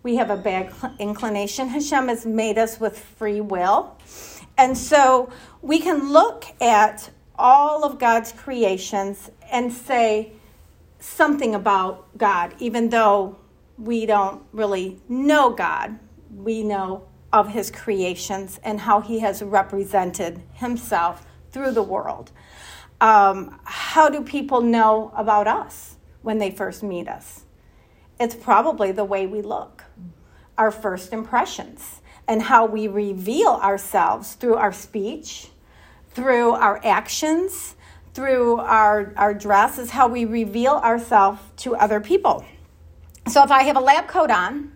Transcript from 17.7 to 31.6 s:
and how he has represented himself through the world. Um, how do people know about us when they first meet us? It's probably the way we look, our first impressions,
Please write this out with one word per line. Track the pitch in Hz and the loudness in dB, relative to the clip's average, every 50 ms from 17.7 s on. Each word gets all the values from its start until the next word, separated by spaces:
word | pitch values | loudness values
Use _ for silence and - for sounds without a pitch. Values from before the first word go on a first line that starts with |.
| - - - 233 208 190 185 180 180 180 - - 202 196 196 190 - - - | -12 -10 -6 -4 -2 -2 -2 -4 -4 -8 -8 -8 -8 -8 -8 -12 -16 -12 -8
and | 220 214 208 | -8 -8 -4
how | 208 226 208 208 | 0 2 2 2
he | 214 208 226 220 | 2 -2 -6 -2
has | 220 202 190 196 | -2 -4 -4 -4
represented | 208 196 202 196 196 - 202 196 196 196 - 196 185 180 180 - 185 170 170 175 - - - | -8 0 0 0 0 0 -4 -6 -6 0 0 0 0 0 -6 -6 -8 -8 -8 -12 -18 -20 -12
himself | - 247 240 247 233 - - 214 175 170 - - - - - - - - - | -10 -6 -6 -6 -8 -4 -4 -2 0 0 -2 -4 -6 -18 -20 -20 -20 -20 -16
through | - 262 277 262 | -12 -6 -4 -2
the | 226 226 202 | -2 -2 -2
world. | 185 185 214 - - - - - - - - - - - - - - - - - - _ _ | -2 -4 -6 -6 -6 -10 -10 -14 -20 -20 -20 -20 -20 -20 -20 -20 -20 -20 -20 -20 -20 _ _
Um, | 233 220 220 208 202 196 190 190 185 - - - - | 4 6 8 8 6 6 2 0 -8 -12 -16 -18 -16
how | - - - - - - 311 311 | -14 -12 -10 -10 0 4 4 4
do | 294 285 294 | 4 4 -2
people | - - - 294 - 285 269 240 | -8 -6 -8 -8 -4 -2 0 0
know | 240 233 226 226 220 220 220 220 220 214 - | 2 2 2 4 4 4 4 2 -2 -6 -8
about | 208 214 220 208 208 208 | -6 -2 0 2 2 2
us | 214 247 440 - - - - - - - _ _ _ - _ | 0 -2 -2 -4 -10 -16 -20 -20 -20 -20 _ _ _ -20 _
when | - 220 214 | -8 -6 -4
they | 220 208 190 | -2 -4 -4
first | 190 - 196 185 180 - 214 | -6 -8 -8 -10 -8 -10 -10
meet | 202 180 175 - - | -10 -8 -10 -10 -10
us? | - - - - - - - _ _ _ _ _ _ _ _ _ _ _ _ _ _ | -14 -14 -16 -20 -20 -20 -20 _ _ _ _ _ _ _ _ _ _ _ _ _ _
It's | _ 240 233 233 | _ -4 -4 -4
probably | - - 240 202 208 247 320 302 - 208 190 190 | -8 0 2 2 4 4 2 0 0 -2 -2 -2
the | 214 208 | -4 -4
way | 196 202 196 190 | -4 -4 -4 -4
we | 190 208 214 | -4 -6 -8
look, | 202 208 - - - - _ - - - _ - 180 175 - _ - _ _ - _ _ _ | -6 -6 -8 -8 -10 -14 _ -20 -20 -20 _ -20 -20 -20 -20 _ -20 _ _ -20 _ _ _
our | - 220 214 | 0 0 0
first | 208 - - 202 185 180 185 - | 0 -2 -6 -6 -6 -6 -10 -10
impressions, | 233 220 226 - - 247 370 381 - - | -10 -10 -8 -2 -2 -2 -2 -2 -8 -14